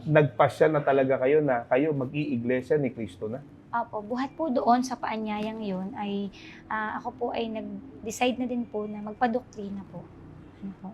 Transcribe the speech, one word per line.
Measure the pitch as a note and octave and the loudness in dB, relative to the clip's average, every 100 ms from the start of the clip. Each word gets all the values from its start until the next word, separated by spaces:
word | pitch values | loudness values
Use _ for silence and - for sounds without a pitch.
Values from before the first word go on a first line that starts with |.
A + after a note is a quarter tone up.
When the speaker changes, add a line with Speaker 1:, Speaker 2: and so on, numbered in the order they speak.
Speaker 1:
nagpasya | - D3+ D3 - C#3 - D#3 | 4 6 6 6 4 6 4
na | D3+ | 4
talaga | C#3+ C#3 C3 C3 | 4 4 4 4
kayo | C3 D#3 | 4 4
na | D3 A#2+ A#2 | 4 2 2
kayo | B2+ D#3+ | 2 2
mag-iiglesia | C#3 B2+ D3 D3+ B2 A#2 B2+ B2+ | 0 -2 -2 -2 -2 0 0 2
ni | D3+ C3+ | 2 2
Cristo | A#2+ G#2 - G#2+ | -2 -10 -8 -8
na? | C3 C#3+ - - | -8 -12 -20 -6
Speaker 2:
Opo, | A#3 A#3 G#3+ | -4 -4 -6
buhat | G#3 B3 C4+ - | -6 -4 -4 -2
po | D#4+ | 0
doon | B3 - B3 | 2 4 4
sa | B3+ - | 2 -4
paanyayang | - A3 G#3+ G#3 G#3+ A3 | -6 -4 -4 -4 -4 -4
yun | G#3 F#3 F#3+ - | -4 -4 -4 -4
ay, | G3+ G3+ G3 - - - - | -4 -2 -4 -8 -18 -16 -6
ah, | A3 G#3+ B3 | -4 -4 -6
ako | A#3+ - | -8 -6
po | A#3+ | -4
ay | - A3+ | -2 -4
nag-decide | A3 G#3 G3+ - - A3 G#3 B3+ B3 | -6 -8 -10 -12 -12 -8 0 0 0
na | |
din | B3+ A#3+ A3+ | -2 -4 -4
po | G#3+ | -6
na | G#3 G#3 | -6 -8
magpadoktrina | G#3 G#3+ B3 A3+ - A3 G3+ G3 F#3 | -8 0 0 0 -4 -10 -10 -8 -10
po. | F3 - - - - - - | -14 -16 -18 -18 -18 -20 -12
Ano | G3 F#3 | -12 -10
po? | F#3+ | -12